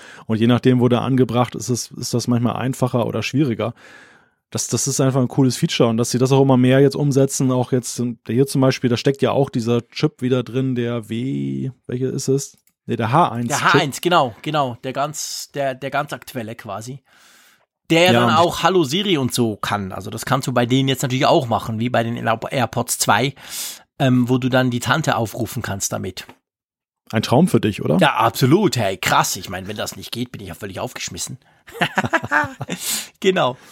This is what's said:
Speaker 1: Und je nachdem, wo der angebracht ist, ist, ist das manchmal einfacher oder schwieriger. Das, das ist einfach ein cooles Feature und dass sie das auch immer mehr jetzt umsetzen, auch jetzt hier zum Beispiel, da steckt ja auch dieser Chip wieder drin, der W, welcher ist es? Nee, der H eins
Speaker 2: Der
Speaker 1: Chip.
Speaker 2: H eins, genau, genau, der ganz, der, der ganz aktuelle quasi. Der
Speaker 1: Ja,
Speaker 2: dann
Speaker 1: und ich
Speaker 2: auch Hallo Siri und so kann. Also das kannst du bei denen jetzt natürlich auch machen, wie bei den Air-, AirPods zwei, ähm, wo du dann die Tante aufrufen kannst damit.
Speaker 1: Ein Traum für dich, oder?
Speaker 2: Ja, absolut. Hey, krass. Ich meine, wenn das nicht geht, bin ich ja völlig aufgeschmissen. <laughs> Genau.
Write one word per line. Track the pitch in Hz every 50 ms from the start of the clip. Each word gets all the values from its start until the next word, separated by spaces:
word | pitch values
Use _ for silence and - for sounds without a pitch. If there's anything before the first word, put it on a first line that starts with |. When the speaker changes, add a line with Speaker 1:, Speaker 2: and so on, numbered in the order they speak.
| - - - - -
Speaker 1:
Und | - 113 104
je | 113
nachdem, | 117 123 113 - 127 127 127
wo | 120 120
der | 120 113
angebracht | 107 120 135 127 131 113 110 120 123 - -
ist, | - - -
ist, | 123 113 - -
ist | - 113 123 - -
das | 120 -
manchmal | 120 123 117 120 117 -
einfacher | - 113 131 131 - 131 123 - 120 113
oder | 113 107 113 107
schwieriger. | - - 131 156 131 113 98 104 120 - - - - - - - - _ _ _ _ _ _ _ _
Das, | - 113 -
das | - - 117 -
ist | 143 127 -
einfach | 139 135 127 139
ein | 127
cooles | 117 - - 135 127 120
Feature | - - - - - 131 117
und | 113
dass | 113 107 -
sie | - 120
das | 135 127
auch | 139 135 139
immer | 135 131
mehr | 123 123 127 131 135
jetzt | 143 139 131
umsetzen, | 147 147 143 127 135 135 135 - - 139 127
auch | 127 127 123 -
jetzt | 135 123 117 - - - 120 123 113 - _
hier | - 113 123 139
zum | 135 - 143
Beispiel, | 131 135 131 - - 120
da | 117
steckt | 110 - 143 139 - 135
ja | 113
auch | 101 127 139 -
dieser | - 131 110 117 120 120 113 _
Chip | - - - 147 - _
wieder | 127 127 127 127 120
drin, | 110 110 131 131 131 127
der | 123 120 117 120 120 107 104
W, | 113 113 123 135 139 139 139 135 139 135 131 135 - _ _
welcher | - 135 127 131 127 -
ist | 135 -
es? | - 135 139 - - - _ _ _ _ _ _ -
Nee, | 143
der | - 113 110
H | 127 160 175 - 113
eins | 120 120 117
Speaker 2:
Der | 143
Speaker 1:
Chip. | - - - -
Speaker 2:
H | 202
eins, | 175 139 123 -
genau, | - 175 175 165 143 120 104 - -
genau, | 156 151 151 139 127 120 - -
der | 135 127
ganz, | 135 139 151 151 - - - - - - - _
der, | 143 139 135 131
der | 123 139 135
ganz | 139 143 147 147 135
aktuelle | 123 - - - 127 110 107 117
quasi. | - - 110 95 104 110 123 135 135 _ _ _ _ _ _ _ _ _ _ _ _ _ _ _ _ _ _
Der | 160 165 175
Speaker 1:
Ja, | - 117
Speaker 2:
dann | 120 120
Speaker 1:
und | 120
ich | -
Speaker 2:
auch | 160 175 170 - - -
Hallo | 170 190 185 160
Siri | 123 143 190 208 208 180
und | 143 131 113 -
so | - 120 113 104
kann. | - - - 107 104 98 92
Also | 98 98 95 107
das | 110 117 -
kannst | - 131 135 -
du | 139 123
bei | 123 123
denen | 117 127 135 135
jetzt | 135 135 -
natürlich | - 127 127 131 127
auch | 113 139 170 131
machen, | 113 113 107 - - 113 107
wie | 113 123
bei | 123 117 117
den | 117 117
Air-, | 120 117 117 113 110 - -
AirPods | - 135 120 110 - 123 117 - - -
zwei, | - - 107 104 156 156 - - - - - - - - - - - _ _ -
ähm, | 143 131 127 127 123 120
wo | 127
du | 127 127
dann | 127 127 127 127 127
die | 120 120
Tante | - - 131 160 151 139 123
aufrufen | 110 117 101 - - 113 - - 120
kannst | - - 101 98 - -
damit. | 120 110 104 95 - - - - - _ _ _ _ _ _ _ _ _ _ _ _ _ _ _
Speaker 1:
Ein | - 113 104
Traum | - 117 131 180 -
für | - 113
dich, | 101 107 98 - 80
oder? | - 76 92
Speaker 2:
Ja, | 156 139 123
absolut. | 123 113 113 - - 139 127 147 208 214 170 -
Hey, | 127 107 95 98
krass. | - - - 135 143 160 - -
Ich | 101 87 -
meine, | 95 92 95
wenn | 92 107
das | 110 104 90 -
nicht | 101 87 -
geht, | - 113 - -
bin | - -
ich | 104
ja | 90 80
völlig | - 110 101 95 -
aufgeschmissen. | - 127 - - - - 95 82 - - 131 - _ _ _ _ _ - 381 466
<laughs> | - - - 196 - - - 320 - - 294 294 294 277 262 - - - 185 - - - - - - - _ _
Genau. | - 190 185 180 147 127 127 - - -